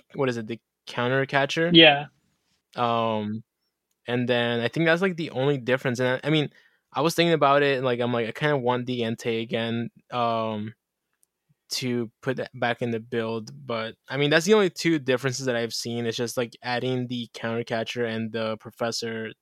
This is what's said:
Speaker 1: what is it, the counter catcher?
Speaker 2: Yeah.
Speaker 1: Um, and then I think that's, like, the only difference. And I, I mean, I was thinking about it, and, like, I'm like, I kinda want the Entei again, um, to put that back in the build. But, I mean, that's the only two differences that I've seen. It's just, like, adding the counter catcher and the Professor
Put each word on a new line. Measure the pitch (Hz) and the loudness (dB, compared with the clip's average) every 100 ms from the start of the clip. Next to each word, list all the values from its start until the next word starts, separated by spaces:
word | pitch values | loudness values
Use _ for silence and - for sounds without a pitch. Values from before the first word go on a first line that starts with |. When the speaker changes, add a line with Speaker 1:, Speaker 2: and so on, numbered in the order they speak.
| - | -6
Speaker 1:
what | 160 131 | -2 -2
is | 117 | -2
it, | 110 | -6
the | 117 _ _ - | -10 _ _ -8
counter | - 123 135 135 | -2 0 0 2
catcher? | 143 143 165 165 | 2 2 0 4
Speaker 2:
Yeah. | 170 160 143 143 _ _ _ _ _ _ - | 8 8 6 -2 _ _ _ _ _ _ -2
Speaker 1:
Um, | 120 117 113 110 104 110 - _ _ _ _ _ - | 0 2 2 0 -2 -6 -10 _ _ _ _ _ -4
and | 123 123 | 0 2
then | 120 120 120 | 2 2 0
I | 120 | 0
think | 156 165 | 2 2
that's, | 165 | 2
like, | 196 165 | 0 -2
the | 147 | -6
only | 127 139 143 | -2 0 0
difference. | 117 131 139 120 | 0 0 0 0
And | 127 127 | 0 0
I, | 147 | 2
I | |
mean, | 156 139 - _ _ _ | 0 0 -6 _ _ _
I | 127 | -2
was | 160 165 | 0 2
thinking | 170 | 4
about | 160 143 143 | 4 6 6
it, | 143 131 | 4 2
and, | 127 | 0
like, | 120 | 0
I'm | 120 | 0
like, | 120 110 | 0 -2
I | |
kinda | - 151 143 | -2 0 2
want | 120 123 123 | 2 0 -2
the | 123 | -2
Entei | 113 113 123 113 | -2 -4 -4 -4
again, | 113 117 117 117 117 - _ | -2 -2 -2 -2 -4 -10 _
um, | 123 117 113 110 107 110 - _ _ _ _ _ _ _ _ _ | -2 0 0 -2 -4 -8 -12 _ _ _ _ _ _ _ _ _
to | - 127 120 113 - | -6 -2 -2 -4 -6
put | - 127 | -6 -4
that | 117 | -8
back | 123 120 120 | -2 -2 0
in | 120 | -2
the | 113 | -2
build. | 117 117 113 113 113 139 131 | -4 -4 -4 -6 -8 -12 -8
But, | 117 113 - - | -6 -6 -10 -6
I | 135 | 0
mean, | 147 | 4
that's | 160 165 | 4 6
the | |
only | 214 185 | 4 4
two | - 170 156 | 0 0 0
differences | 127 123 135 127 131 | 2 2 0 -2 -2
that | 120 | -2
I've | 117 | -4
seen. | - 120 120 117 | -6 -6 -4 -2
It's | 113 | -2
just, | 120 - | -4 -4
like, | 117 - | -6 -6
adding | 123 120 123 127 123 | -6 -4 -2 -2 -4
the | 123 117 | -6 -8
counter | - 113 117 | -8 -4 -4
catcher | 117 117 113 123 117 | -2 -4 -4 -4 -4
and | 113 113 | -4 -4
the | 113 110 110 | -4 -4 -6
Professor | 117 - 117 - 117 113 110 - | -10 -4 -4 -2 -6 -6 -10 -12